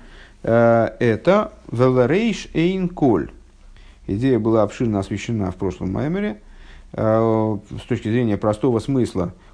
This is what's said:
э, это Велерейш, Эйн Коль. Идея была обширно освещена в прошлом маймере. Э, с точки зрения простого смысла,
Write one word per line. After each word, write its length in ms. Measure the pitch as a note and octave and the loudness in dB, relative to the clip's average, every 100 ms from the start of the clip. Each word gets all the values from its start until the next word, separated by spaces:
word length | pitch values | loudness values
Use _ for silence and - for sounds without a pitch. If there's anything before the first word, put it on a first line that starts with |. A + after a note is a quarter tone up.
| - - - - | -18 -20 -20 -12
э, 460 | - A#2 A#2 A#2 A2+ - | 0 4 6 4 2 0
это 540 | A#2+ G#2+ - G3+ G#3+ - - | 0 2 2 2 0 -8 -12
Велерейш, 800 | A#2 B2+ B2+ A#2+ E3+ A#3 G3 - | 0 2 4 4 2 0 -2 -6
Эйн 360 | D#3 E3 F#3+ F3+ | -2 0 0 -4
Коль. 420 | - C#3+ G2 A#1+ - - _ - - - - - | 0 2 2 0 -10 -20 _ -20 -20 -20 -20 -8
Идея 320 | G2 C3+ B2 | -2 0 2
была 260 | G#2+ A2 | 2 2
обширно 360 | G#2 - B2 G2+ | 2 0 -2 -2
освещена 520 | F#2 G#2 - A2+ F#2+ | -4 -6 -6 -4 -4
в 40 | F2+ | -4
прошлом 380 | G2 F2+ F#2 | -6 -6 -6
маймере. 480 | G2+ C3 F3+ G#3 G#3+ - - - - - | -4 -4 -4 -6 -8 -16 -20 -20 -20 -16
Э, 640 | - A2 A2 A2+ A2 A2 G#2 - - | -4 0 2 2 0 0 -4 -8 -16
с 60 | - | -6
точки 220 | A#2 A2 | -4 -2
зрения 280 | A#2 A#2+ G2+ | -2 0 0
простого 420 | A2 G#2+ C#3 A#2 | -2 0 0 0
смысла, 540 | G#2 C3+ G#2+ F#2+ F2 - - | -2 -2 -2 -2 -6 -6 -20